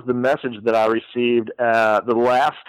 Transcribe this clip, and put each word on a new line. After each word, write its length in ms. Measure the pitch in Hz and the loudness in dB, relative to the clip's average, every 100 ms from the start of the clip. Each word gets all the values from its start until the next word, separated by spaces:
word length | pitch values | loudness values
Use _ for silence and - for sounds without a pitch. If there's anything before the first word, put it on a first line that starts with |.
| 123 | -2
the 80 | 123 | -2
message 400 | 127 151 131 110 | 0 -2 -4 -6
that 100 | 110 113 | -2 2
I 120 | 110 | 2
received, 640 | 113 - 123 120 120 113 - | 0 -4 -2 0 0 -2 -4
uh, 420 | 120 113 110 107 | 0 2 2 2
the 140 | 98 117 | 0 0
last 420 | 120 127 143 - | 2 2 0 -4